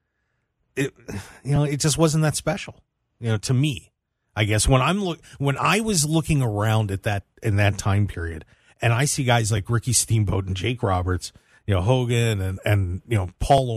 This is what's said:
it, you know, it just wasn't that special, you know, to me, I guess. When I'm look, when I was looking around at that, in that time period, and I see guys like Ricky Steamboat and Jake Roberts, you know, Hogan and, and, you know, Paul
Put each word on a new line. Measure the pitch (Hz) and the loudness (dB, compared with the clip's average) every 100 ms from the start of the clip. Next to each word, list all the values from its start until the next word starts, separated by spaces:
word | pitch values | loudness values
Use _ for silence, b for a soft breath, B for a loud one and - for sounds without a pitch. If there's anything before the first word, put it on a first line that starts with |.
| _ _ _ _ _ _ _ - | _ _ _ _ _ _ _ -6
it, | 139 - 117 104 B B | -6 -6 -14 -14 B B
you | 131 | -2
know, | 147 | 0
it | 147 143 | 0 0
just | 156 139 | -2 2
wasn't | 165 151 | 2 2
that | 156 - | 0 0
special, | - - - - _ _ _ _ | -4 -6 -8 -18 _ _ _ _
you | 117 | -4
know, | 110 | -2
to | - | 0
me, | 127 151 104 - _ _ _ _ | 0 0 -2 -10 _ _ _ _
I | - | -2
guess. | 107 107 120 | 0 2 4
When | 131 | 4
I'm | 135 196 | 4 0
look, | 190 151 B B | -4 -6 B B
when | 139 131 | -2 0
I | 143 196 | 0 0
was | 226 185 147 | 0 0 0
looking | 160 156 147 | 0 2 0
around | 123 104 107 110 104 | 0 0 2 2 0
at | 95 | -2
that, | 113 101 - _ | -2 -4 -6 _
in | 120 101 | -2 2
that | 104 95 | 2 0
time | 104 101 98 | 0 0 0
period, | - 85 78 - b b _ | -2 -8 -10 -14 b b _
and | 117 | 0
I | 117 | 0
see | 143 - | 0 -2
guys | 123 120 107 | 2 2 2
like | 110 - | -2 0
Ricky | 117 - | -2 0
Steamboat | 110 - 110 101 95 95 | -2 2 2 2 0 -4
and | 95 | -4
Jake | 117 123 | -4 -2
Roberts, | 107 92 90 90 - b b b - | 0 0 0 -4 -6 b b b -2
you | |
know, | 95 | 0
Hogan | 95 127 120 120 117 104 | 2 2 2 0 0 0
and, | 95 92 | -4 -4
and, | - 104 92 90 - | 0 0 0 -4 -2
you | 110 | -2
know, | 90 - | -2 -4
Paul | - 139 127 | 2 2 2